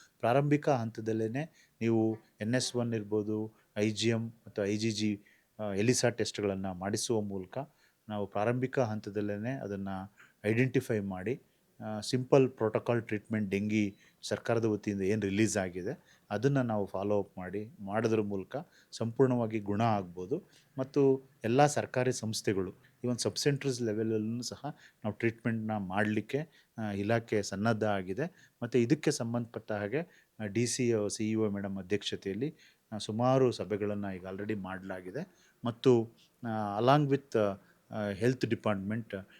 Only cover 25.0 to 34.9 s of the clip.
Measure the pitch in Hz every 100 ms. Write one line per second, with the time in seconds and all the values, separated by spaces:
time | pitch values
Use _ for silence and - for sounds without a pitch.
25 | 110 98 117 113 120 113 110 107 92 98
26 | 107 107 104 135 156 - _ - 107 101
27 | 101 117 117 110 98 95 110 110 107 101
28 | 92 95 165 - - - 120 131 120 151
29 | - - 117 120 117 110 - 104 101 135
30 | 175 _ _ - 110 104 120 - 120 113
31 | 104 - 110 110 107 101 98 98 90 101
32 | - 98 98 95 147 - - _ - 107
33 | - 110 123 135 127 110 92 101 104 104
34 | 101 92 92 95 104 110 92 92 95